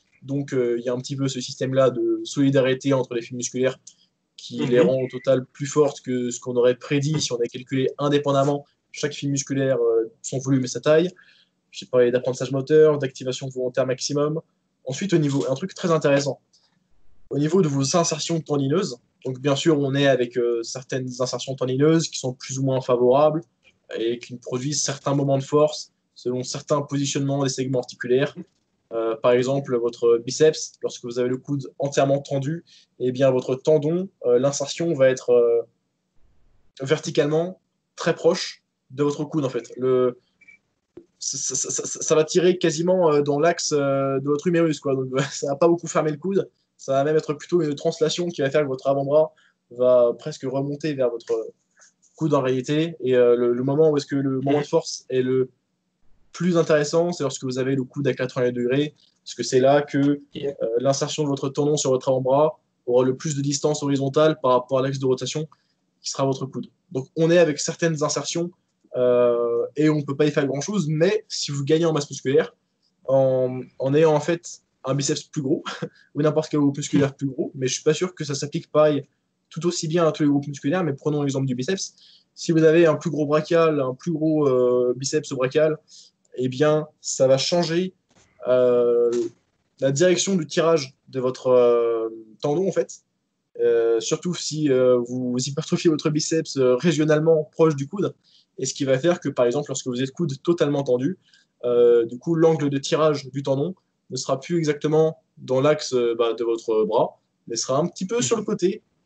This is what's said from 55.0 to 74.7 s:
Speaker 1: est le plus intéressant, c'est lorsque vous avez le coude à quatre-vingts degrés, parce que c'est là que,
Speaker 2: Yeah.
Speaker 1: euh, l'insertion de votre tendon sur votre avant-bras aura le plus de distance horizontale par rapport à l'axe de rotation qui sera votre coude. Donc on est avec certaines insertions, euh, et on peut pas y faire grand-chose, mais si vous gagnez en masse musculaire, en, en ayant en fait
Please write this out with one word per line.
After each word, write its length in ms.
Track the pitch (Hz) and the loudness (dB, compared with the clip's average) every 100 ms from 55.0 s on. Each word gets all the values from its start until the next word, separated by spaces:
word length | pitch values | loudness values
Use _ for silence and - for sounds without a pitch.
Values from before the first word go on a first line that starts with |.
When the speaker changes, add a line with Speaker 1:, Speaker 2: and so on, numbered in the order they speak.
| - | -4
Speaker 1:
est 120 | 127 | -2
le 280 | 127 131 127 _ _ _ _ _ - - _ | 0 0 -2 _ _ _ _ _ -20 -20 _
plus 220 | - 175 165 | -4 0 2
intéressant, 540 | 160 151 143 165 175 | 4 2 2 0 0
c'est 120 | 175 | -2
lorsque 200 | 135 - | -4 -4
vous 140 | 131 127 | -6 -4
avez 180 | 131 135 | -2 -2
le 80 | |
coude 240 | 123 143 131 | -4 -4 -2
à 60 | |
quatre-vingts 380 | 127 127 131 123 | -2 -4 -2 -2
degrés, 420 | 120 120 135 151 - _ _ | 0 0 0 -2 -6 _ _
parce 100 | - | -12
que 100 | - | -8
c'est 160 | 117 131 | 0 4
là 220 | 131 147 | 6 4
que, 400 | 143 143 143 143 - | 2 0 2 0 -6
Speaker 2:
Yeah. 200 | - 139 - | -8 -8 -4
Speaker 1:
euh, 60 | 113 117 | -2 0
l'insertion 440 | 135 135 143 - | 0 0 -2 -2
de 40 | 147 | -2
votre 200 | 135 135 | -2 -4
tendon 280 | 135 147 151 | -2 0 0
sur 120 | 135 | 0
votre 200 | 131 - | 0 0
avant-bras 500 | 131 131 139 156 - _ _ - | 0 2 2 2 -2 _ _ 0
aura 180 | 123 | 2
le 140 | 127 127 | 2 0
plus 180 | 160 139 | -4 -4
de 60 | |
distance 400 | 143 139 151 139 | -2 -2 -2 -2
horizontale 560 | 143 139 135 151 156 151 | -2 -2 0 2 2 2
par 120 | 127 | 2
rapport 280 | 123 - 131 | 2 2 -2
à 20 | |
l'axe 180 | 135 135 | -2 -2
de 60 | 131 | -2
rotation 420 | 127 131 156 160 _ _ _ _ _ | -2 -4 -6 -8 _ _ _ _ _
qui 100 | - | -10
sera 140 | - 139 | -2 -2
votre 200 | 131 131 | -2 -6
coude. 220 | 117 - _ _ | -10 -12 _ _
Donc 160 | 131 131 - | -10 -6 0
on 160 | 165 | 4
est 80 | 180 | 4
avec 200 | 165 147 | 4 0
certaines 440 | - 151 170 156 | -6 -2 -2 -2
insertions, 480 | 147 147 135 170 175 - _ _ _ 123 | -2 -4 -4 -6 -6 -10 _ _ _ 0
euh, 720 | 123 123 120 120 120 117 120 - | 2 4 4 2 0 -2 -2 0
et 140 | 151 | 0
on 120 | 151 | 0
peut 120 | 139 139 | -2 0
pas 100 | 151 | 0
y 60 | |
faire 140 | 151 139 | 0 -2
grand-chose, 420 | 135 139 208 151 | -4 -4 -4 -2
mais 380 | 151 175 214 - | 0 0 0 -4
si 240 | - - | -8 -6
vous 120 | 143 | -4
gagnez 220 | 139 160 165 | 0 2 2
en 60 | |
masse 180 | 151 143 | 0 -4
musculaire, 460 | 135 131 147 156 - _ _ _ _ - | -8 0 0 0 -6 _ _ _ _ 0
en, 560 | 135 131 131 127 127 123 - | 2 2 0 -2 -4 -12 -6
en 140 | 135 | 0
ayant 200 | 147 160 | 4 4
en 60 | 147 | 4
fait 420 | 147 170 - - _ | 0 -4 -6 -20 _